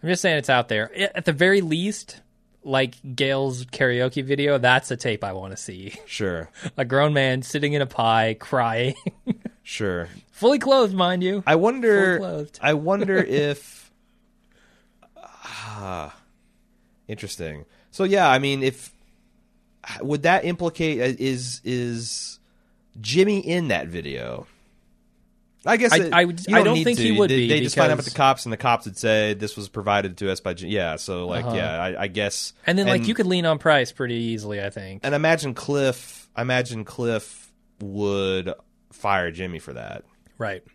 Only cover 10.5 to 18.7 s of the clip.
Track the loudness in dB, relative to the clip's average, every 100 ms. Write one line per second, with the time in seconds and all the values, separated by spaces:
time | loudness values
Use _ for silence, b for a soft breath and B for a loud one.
10.5 | 4 4 4 4 2 0 2 0 -2 2
11.5 | 4 4 2 4 4 4 2 -2 -6 -8
12.5 | -4 0 0 0 0 2 0 2 0 0
13.5 | -2 -8 -20 -20 _ _ _ _ _ _
14.5 | b b b b b _ _ -20 -20 -18
15.5 | -14 -14 -12 -8 -8 -10 b b _ _
16.5 | _ _ _ _ _ _ -12 -12 -10 -10
17.5 | -12 -16 b b -4 2 6 6 6 4
18.5 | 0 0